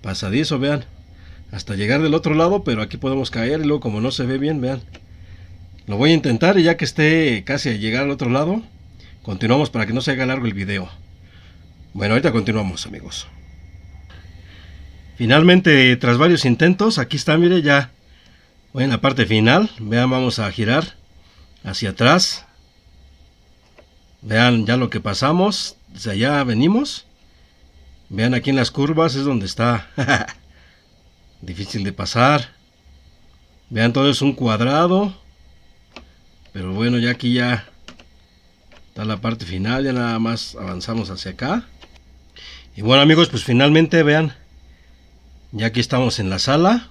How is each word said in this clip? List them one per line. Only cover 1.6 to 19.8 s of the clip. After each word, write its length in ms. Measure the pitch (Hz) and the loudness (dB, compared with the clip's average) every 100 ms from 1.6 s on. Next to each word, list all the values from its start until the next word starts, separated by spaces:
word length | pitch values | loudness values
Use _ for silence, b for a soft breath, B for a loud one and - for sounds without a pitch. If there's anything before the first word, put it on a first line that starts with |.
| - 98 | -10 -6
llegar 260 | 104 135 | 0 0
del 120 | 156 | 2
otro 220 | 160 165 151 | 0 0 2
lado, 280 | 165 202 | 2 2
pero 180 | - 113 | 0 -4
aquí 160 | 107 117 | -4 -6
podemos 340 | 131 135 123 | -4 -4 -4
caer 300 | 120 117 156 | -4 -2 -2
y 40 | 151 | 0
luego 140 | 147 | -2
como 220 | 120 104 | -2 -4
no 100 | 120 | -4
se 140 | 127 123 | -2 -4
ve 120 | 135 | -2
bien, 240 | 143 156 | -2 -2
vean. 220 | 127 131 - - b b b b b b b - - | -4 -6 -10 -20 b b b b b b b -20 -8
Lo 100 | 101 | -2
voy 140 | 143 | 2
a 40 | 165 | 2
intentar 440 | 143 113 170 196 | 2 0 2 4
y 40 | |
ya 140 | 170 165 | 4 2
que 80 | 139 | -4
esté 580 | - 151 160 156 110 | 0 2 2 0 -2
casi 260 | 95 139 143 | -4 -6 -4
a 40 | |
llegar 300 | 104 110 117 | -4 -4 -2
al 80 | 139 | -4
otro 180 | 143 120 | -2 0
lado, 320 | 127 156 214 220 - - b b b | 0 0 -2 -6 -20 -20 b b b
continuamos 480 | - 98 110 131 147 | -12 -6 0 2 0
para 160 | 117 104 | -4 -4
que 60 | |
no 80 | 120 | -4
se 100 | 135 | -4
haga 140 | 131 127 | -4 -2
largo 200 | 135 120 | -2 -4
el 80 | |
video. 360 | 98 98 98 92 - - - b b b b b - - | -6 -6 -6 -8 -14 -20 -20 b b b b b -20 -16
Bueno, 220 | 98 101 117 | -6 0 2
ahorita 160 | 151 | 2
continuamos, 540 | 113 101 110 98 82 - | 0 -2 -2 -4 -6 -12
amigos. 400 | - 76 - - - - - - - - - - b b b b b b b b b b - | -14 -14 -16 -16 -20 -20 -20 -20 -20 -20 -20 -20 b b b b b b b b b b -6
Finalmente, 800 | 117 139 170 180 185 143 127 123 | 4 6 8 6 6 6 6 6
tras 200 | 123 120 | 2 4
varios 260 | 160 170 | 4 4
intentos, 540 | - 117 165 185 220 220 | 2 4 2 4 0 0
aquí 200 | 127 143 | -4 -4
está, 200 | - 156 | 0 2
mire, 240 | 175 180 | 4 2
ya 300 | 147 143 127 _ b b b b b b _ | 2 2 0 _ b b b b b b _
voy 100 | 131 | -4
en 60 | 135 | -2
la 100 | 117 | 0
parte 280 | 139 131 98 | 0 0 2
final. 420 | 110 110 156 214 | 4 4 4 2
Vean, 300 | - | -4